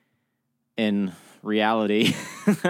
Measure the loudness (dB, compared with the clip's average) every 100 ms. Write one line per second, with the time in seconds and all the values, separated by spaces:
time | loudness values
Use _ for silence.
0 | _ _ _ _ _ _ _ -2 0 0
1 | -2 -6 -20 -14 -4 0 2 2 2 2
2 | 2 -2 -8 -4 0 0